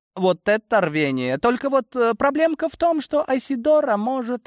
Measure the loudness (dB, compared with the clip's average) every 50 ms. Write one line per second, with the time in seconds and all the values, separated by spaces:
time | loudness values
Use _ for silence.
0 | _ _ _ -2 0 0 0 0 _ 0 0 0 0 _ 0 0 0 0 0 0
1 | 0 0 0 -2 -2 -2 -2 0 0 0 0 0 -2 -2 -2 -2 -2 -2 -2 0
2 | 0 0 0 0 0 0 2 2 0 0 0 -2 -4 -6 -2 0 0 0 0 0
3 | -4 -2 -2 -2 0 0 -2 -4 -2 -4 -6 -2 2 4 4 4 4 2 0 0
4 | 0 -2 -4 -4 -4 -6 -6 -8 -8